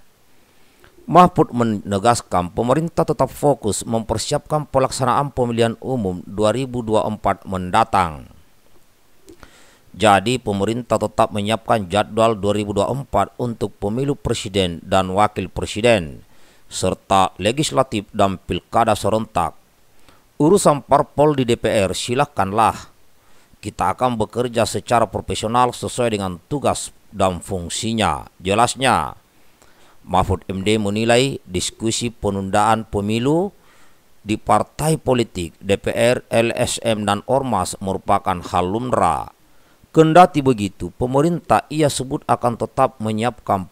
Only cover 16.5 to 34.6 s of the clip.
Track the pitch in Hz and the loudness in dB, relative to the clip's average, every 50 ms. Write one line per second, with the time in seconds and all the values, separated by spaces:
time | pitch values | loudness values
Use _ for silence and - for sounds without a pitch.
16.5 | _ _ - - - - 95 92 90 - _ - 98 95 92 - - - 92 107 | _ _ -20 -14 -8 -4 -2 -2 -2 -4 _ 0 2 2 2 2 -2 -2 -2 -2
17.5 | 127 147 147 - 135 139 123 - 120 104 98 _ - 107 101 98 92 - - - | 0 -2 -4 -2 0 -2 -2 0 -2 -6 -6 _ -2 0 0 0 0 -6 -6 -6
18.5 | 92 85 _ - - 113 117 110 104 - - 101 110 110 113 - - 101 85 76 | -8 -8 _ -4 -2 0 2 2 0 0 0 -2 -2 -2 -4 -4 -4 -4 -4 -4
19.5 | - - _ _ _ _ _ _ _ - - - - _ _ _ _ - 147 160 | -6 -12 _ _ _ _ _ _ _ -20 -20 -20 -20 _ _ _ _ 0 2 4
20.5 | 202 190 - 170 147 135 - - 131 143 143 - - 135 147 156 147 135 127 117 | 4 4 4 4 2 2 0 0 2 2 2 0 0 2 2 2 4 2 0 0
21.5 | 117 - - 110 92 107 95 90 92 - - - 120 131 143 - - - 95 95 | 0 0 0 0 2 2 2 0 -2 -4 -4 -4 0 0 0 -2 0 -4 -4 -2
22.5 | 98 113 110 98 - - - - - _ - - - _ _ - - - _ _ | 2 2 2 2 2 -2 -10 -20 -20 _ -20 -20 -20 _ _ -20 -20 -20 _ _
23.5 | - - - 104 - - 87 92 92 - 120 127 123 110 107 - - 110 123 127 | -20 -14 -14 -12 -6 -2 -2 -2 0 0 -2 -2 0 -2 -4 -4 -4 -4 -4 -2
24.5 | 113 113 107 101 - 104 - - 120 117 113 101 - 104 - - 95 - - 107 | 0 0 0 0 -2 -6 -2 0 2 2 0 0 -2 -8 -6 -6 -6 -6 -4 -2
25.5 | 117 123 123 123 - - - 98 - - 120 117 107 98 98 92 90 80 _ - | 2 2 2 2 0 -4 -8 -8 -4 -2 -2 -2 -2 -2 -4 -4 -6 -8 _ -8
26.5 | 147 143 120 107 90 - - - - - _ - - 98 98 95 90 85 - - | -6 -2 -2 -2 -2 -2 -6 -12 -16 -20 _ -12 -4 0 0 0 0 -2 -8 -8
27.5 | 101 90 85 80 - - - 110 113 110 101 85 73 64 53 - _ - 87 95 | -8 -8 -8 -8 -8 -6 -6 -4 -2 0 0 0 0 -4 -8 -16 _ -8 -4 0
28.5 | 98 110 123 120 - 120 135 127 107 85 76 58 - - _ _ _ _ - - | 2 2 2 2 0 -2 0 2 2 2 0 -4 -8 -16 _ _ _ _ -20 -20
29.5 | - _ - - - _ - - _ - - - 90 90 90 87 92 - - - | -20 _ -20 -20 -20 _ -20 -20 _ -20 -8 -2 0 0 2 0 -2 -4 -4 -6
30.5 | 95 95 95 104 107 110 104 101 101 110 113 113 117 123 135 139 135 - - - | -6 -4 0 0 0 0 0 -2 -2 -2 0 2 4 4 2 0 -2 -8 -12 -6
31.5 | 90 90 - - - - 107 113 110 - 120 120 110 - - 104 98 98 98 95 | -6 -4 -4 -6 -6 -4 -4 -4 -2 -2 -4 -6 -6 -4 -4 -4 -2 -2 -4 0
32.5 | 92 104 104 113 110 113 107 - - 104 101 104 110 117 123 139 156 170 190 202 | 0 2 4 4 2 0 -2 -4 -4 -4 -2 0 -2 0 0 0 0 0 0 -2
33.5 | - - _ - _ - - - - _ _ _ - - - 101 110 - - - | -6 -14 _ -20 _ -20 -20 -20 -20 _ _ _ -20 -14 -6 -4 -4 -4 0 2
34.5 | 110 104 | 2 2